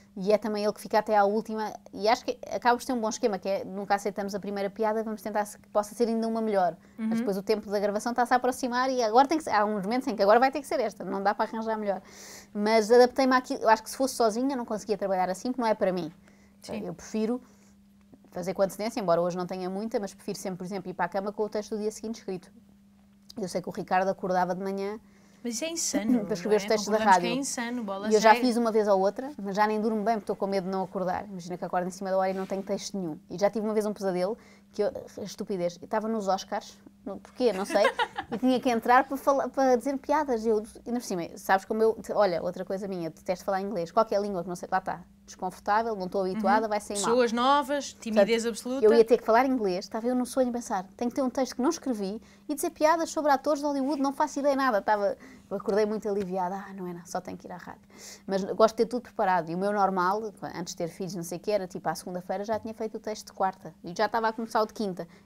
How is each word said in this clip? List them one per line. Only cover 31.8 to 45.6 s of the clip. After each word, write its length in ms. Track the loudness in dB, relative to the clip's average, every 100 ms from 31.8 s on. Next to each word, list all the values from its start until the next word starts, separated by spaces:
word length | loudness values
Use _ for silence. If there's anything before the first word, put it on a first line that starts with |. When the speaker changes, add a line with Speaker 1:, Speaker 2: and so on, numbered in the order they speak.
| -2
Speaker 1:
em 40 |
cima 180 | -4 -2
da 60 | 0
hora 120 | 0
e 40 |
não 120 | -2 -4
tenho 180 | -6
texto 340 | -4 -6 -6 -6
nenhum. 220 | -6 -8 -10
E 80 | -2
já 120 | 0
tive 160 | 0 -2
uma 80 |
vez 120 | 0 -2
um 80 |
pesadelo 440 | -2 -2 0 -2 -4 -12 -20 _
que 100 | -4
eu... 100 | -2 -4 -12 -12
Estupidez, 560 | -12 -10 -6 -4 -4 -4
eu 60 | -4
estava 220 | -4 -2
nos 200 | -2 0
Oscars, 480 | -2 -2 -8 -8 -16 -20 -16 -12
no, 140 | -12
porquê? 320 | -12 0 0
Não 120 | 2 0
sei, 180 | 4 4
Speaker 2:
<laughs> 460 | 2 -4 -6 -8
Speaker 1:
e 60 | -2
tinha 200 | 2 2
que 100 | 2
entrar 340 | 0 4 4 4
para 100 | 0
falar, 320 | 0 2 0
para 260 | 2 4 4
dizer 200 | 2 -4
piadas. 460 | 0 0 0 0 0
Eu, 180 | 0 -2 -10 -6
ainda 120 | -6
por 60 | -4
cima, 180 | -6 -6 -6
sabes 280 | 2 2 2
como 160 | 2
eu, 140 | 2 2 -2 2
olha, 260 | 2 2
outra 220 | -4 -6 -6
coisa 220 | -6 -6
minha, 220 | -6 -6
detesto 320 | -6 -6 -4 -2
falar 160 | -4
inglês, 300 | -2 -4 -2
qualquer 280 | 0 2 0
língua 200 | -2 -4
que 80 | -6
não 60 | -8
sei, 120 | -4
lá 80 | -4
está, 240 | -4 -8 -12 -20 -20
desconfortável, 720 | -10 -10 -6